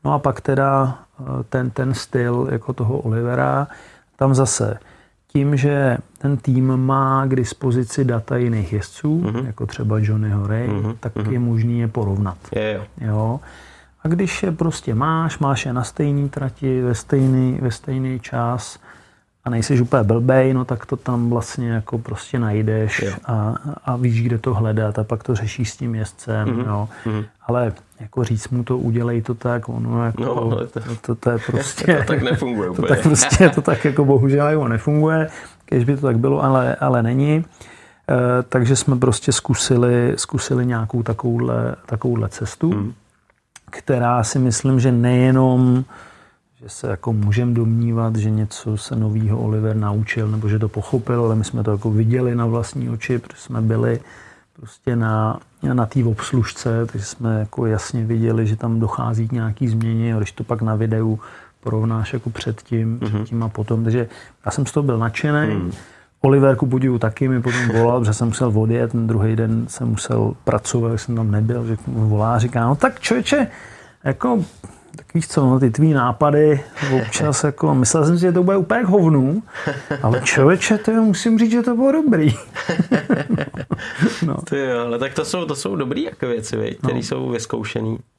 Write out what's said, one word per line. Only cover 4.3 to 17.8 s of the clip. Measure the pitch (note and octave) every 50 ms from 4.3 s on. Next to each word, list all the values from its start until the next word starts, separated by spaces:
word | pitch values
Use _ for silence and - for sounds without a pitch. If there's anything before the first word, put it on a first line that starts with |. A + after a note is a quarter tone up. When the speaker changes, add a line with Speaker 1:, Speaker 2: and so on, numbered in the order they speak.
| C3+
Speaker 1:
zase | C3 C3+ A#2+ - - A2+ G#2+ G#2+ - - - - - _ _ _ _ _ _
tím, | _ C#3+ C#3 C#3+ D3
že | C3+ C3 D3 C#3+ C#3 C#3 C3 A#2+ A#2+ - _ _ -
ten | - C#3 C#3+
tým | C3 - C#3 B2+ B2+ C3 C3 C3
má | B2+ C3 C3 C3+ C3+ C3+ C3+ C3+ C3+ C3+
k | C3 C3
dispozici | B2+ A#2+ - - _ - C3 A#2 B2+ B2 - - - C3+
data | B2 A#2+ A2+ A2 - C3
jiných | B2 B2 A#2+ A2+ G#2+ G2 E2+
jezdců, | G#2 G2+ F#2 - - - - D3+ D#3 E3+ F3
Speaker 2:
Mhm. | G#2+ A2 A#2+ C3+
Speaker 1:
jako | B2 G#2+ - A#2+
třeba | G#2+ - - A#2+ G#2+ A2 G#2+
Johnny | G#2+ G#2 G#2+ G#2+ G#2+ G#2+
Horay, | G2+ G#2 G2 G2+ G#2+ A2+ A#2+ A#2
Speaker 2:
Mhm, | G#2 G2+ G#2+ G#2+ A#2 A2
Speaker 1:
tak | - A#2 A2
Speaker 2:
mhm. | A2 G#2 G#2+
Speaker 1:
je | C3 B2
možný | A#2+ A#2 A#2 A2+ A2 A#2+ A#2+ A#2+
je | A#2 A2
porovnat. | A2 A#2 G#2+ G2 G2 G2 G#2 F#2+ E2+ - - - -
Speaker 2:
Je, | G#2+ G#2+ G#2+ G#2
jo. | G2 G#2 - - - A#2 A2
Speaker 1:
Jo. | G#2+ G#2+ A2 A2+ A#2+ D3 - - - - - - - - - _ _ _ -
A | D#3+
když | E3+ F3 G3 E3+ - -
je | - F#3+
prostě | D#3+ E3 E3 E3 D3+ - - - A2+
máš, | A2 C#3 D#3 E3 E3 E3 D#3 - -
máš | D3+ C#3 C#3 - -
je | C#3
na | B2 B2+ A#2+
stejný | - - - D3+ C#3+ C#3+ C#3+ C#3+ C#3
trati, | - C#3+ C3+ C3 - - C#3+ C3 B2+ B2+
ve | B2 B2 A#2+
stejný, | A2 - - - C3+ C3 C3 C3 C3 B2+ B2+ B2+ -
ve | C3 B2
stejný | A2 -